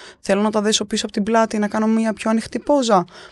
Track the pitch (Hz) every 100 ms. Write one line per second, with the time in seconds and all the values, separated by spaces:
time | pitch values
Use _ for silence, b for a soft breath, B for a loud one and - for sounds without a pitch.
0 | B B - 196 214 214 208 214 208 214
1 | 214 226 202 226 220 214 208 220 220 220
2 | 220 214 220 220 - 233 - 285 233 190
3 | 180 B B